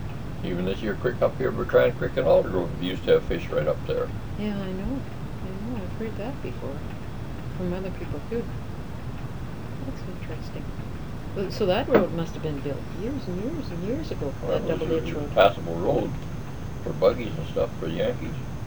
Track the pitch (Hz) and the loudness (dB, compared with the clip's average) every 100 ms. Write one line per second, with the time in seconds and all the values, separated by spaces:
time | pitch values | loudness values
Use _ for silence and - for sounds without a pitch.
0 | - - - - 185 175 185 196 214 - | -6 -6 -6 -4 -2 0 0 0 0 0
1 | - - - - 127 110 - 123 127 - | 0 4 4 4 0 0 6 8 6 4
2 | 135 135 147 180 - 92 85 - 92 90 | 0 2 6 6 6 2 0 0 -2 0
3 | 92 80 - 85 - 80 76 71 - - | 6 6 6 -2 0 0 2 2 0 0
4 | - - - - 208 202 190 185 208 269 | 0 -2 -4 -2 -2 -2 -2 -2 -2 -2
5 | - - - - 190 196 220 240 185 - | -4 -6 -6 -6 -6 -4 -4 -4 -4 -4
6 | 220 196 220 285 - - 135 - - - | -4 -4 -4 -4 -6 -6 -6 -6 -6 -6
7 | - - - - - - 180 185 190 180 | -8 -6 -6 -6 -6 -2 -2 0 -2 -4
8 | - - - 233 - - - - - - | -4 -6 -2 -2 -2 -4 -6 -8 -8 -6
9 | - - - - - - - - 269 254 | -6 -6 -6 -6 -6 -6 -6 -6 -6 -6
10 | - - - 120 - 143 - - - - | -6 -6 -6 -6 -6 -6 -6 -6 -6 -6
11 | - - - - 185 - 196 196 311 233 | -6 -6 -6 -4 -2 0 2 4 6 6
12 | 170 165 165 151 151 143 143 139 - - | 6 0 -2 -2 -4 -2 -2 -4 -4 -4
13 | 220 285 185 175 233 330 208 170 190 285 | -2 -2 -2 -4 -2 -4 -4 -4 -2 -2
14 | 311 180 143 - 240 262 185 160 160 160 | -2 -4 -4 -2 0 0 2 0 2 0
15 | 156 156 147 107 98 - 160 82 185 127 | 0 -2 2 8 8 6 -2 0 2 2
16 | - - - - - - - - - - | 2 -2 -4 -6 -6 -6 -6 -4 -4 4
17 | 113 123 107 - - - 78 - 85 85 | 6 6 -2 -4 -2 0 -2 -2 -2 0
18 | 110 - 80 123 - - | 0 0 -4 -4 -6 -6